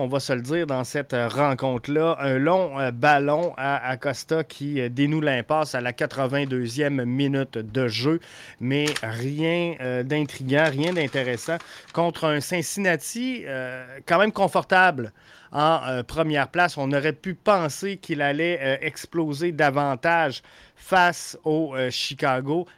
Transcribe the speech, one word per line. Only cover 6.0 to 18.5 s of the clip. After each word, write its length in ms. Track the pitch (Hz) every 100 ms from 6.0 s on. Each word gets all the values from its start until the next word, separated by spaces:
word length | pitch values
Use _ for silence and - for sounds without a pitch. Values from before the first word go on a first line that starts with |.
| 151 - 131 139 139 127 120 123 147 139 120
minute 500 | 131 139 139 131 113
de 320 | 110 127 127
jeu, 320 | 110 135 165 - - - -
mais 240 | 120 139 147 139
rien, 760 | 110 113 131 147 165 175 170 160
euh, 220 | 127 127
d'intriguant, 640 | 131 151 147 - 131 143 160
rien 240 | 135 160
d'intéressant 640 | 180 143 139 127 120 - 165 - - -
contre 300 | - 170 - 160
un 140 | 147
Cincinnati, 1040 | - 180 - - 190 165 - 233 254 240 156
euh, 400 | 131 127 127 127 135
quand 140 | - 170
même 140 | 214
confortable 800 | 196 190 185 - 185 185 139 107 - - - -
en, 300 | 143 156 160 127
euh, 160 | 127
première 460 | 120 151 156 147 127
place. 280 | 170 175 -
On 160 | 135
aurait 220 | 139 151
pu 180 | 143 190
penser 640 | 170 - 196 160 - 196 190
qu'il 240 | - 147
allait, 380 | 143 143 170